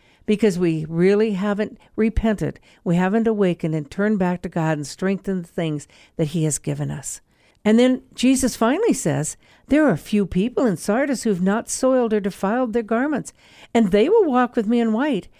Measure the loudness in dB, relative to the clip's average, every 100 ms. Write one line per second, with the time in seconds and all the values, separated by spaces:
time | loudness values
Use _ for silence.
0 | _ _ -4 0 2 2 0 -2 -4 0
1 | 2 4 0 0 -2 -2 -4 -8 _ -2
2 | -2 0 0 0 -4 -8 _ _ -2 0
3 | 2 0 0 2 0 0 -2 -4 -6 -4
4 | -2 0 0 -2 -6 -4 -2 -2 -4 -6
5 | -4 -4 -4 -6 -6 -6 -4 -4 -8 -20
6 | -14 -4 -2 0 -2 -2 -4 -6 -6 -8
7 | -12 -14 _ _ _ _ 2 4 4 2
8 | -6 -2 2 2 0 0 0 2 2 0
9 | 0 -2 -4 -8 _ _ 0 2 4 2
10 | 0 -2 0 0 -2 0 0 0 -2 -2
11 | 0 -2 -2 0 0 -2 -4 -2 0 2
12 | 2 0 -2 -4 -2 -2 -2 -2 -2 -2
13 | -2 -4 -6 -14 _ -20 -2 0 4 4
14 | 4 4 4 2 0 0 0 0 2 0
15 | 0 -2 -6 _